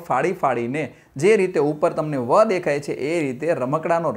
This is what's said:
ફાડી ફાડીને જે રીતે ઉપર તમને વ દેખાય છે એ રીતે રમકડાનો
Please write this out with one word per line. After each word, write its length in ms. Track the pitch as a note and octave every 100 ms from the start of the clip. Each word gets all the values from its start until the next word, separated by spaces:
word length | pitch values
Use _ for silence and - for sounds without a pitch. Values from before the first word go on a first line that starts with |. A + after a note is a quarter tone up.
| -
ફાડી 260 | B2+ E3+
ફાડીને 500 | F3+ C#3+ A#2+ A#2 D3 B2+ - _ C3+
જે 200 | F3+ A3
રીતે 220 | F#3 F3+
ઉપર 320 | D3 D3+ E3+
તમને 240 | D#3+ D3+ C#3
વ 280 | A#2+ F3 A3
દેખાય 340 | F#3 D#3 C#3+
છે 140 | D3
એ 260 | - C#3+ E3+ C#3
રીતે 280 | B2 D3+ D3
રમકડાનો 600 | B2+ D#3+ F3 E3+ D#3+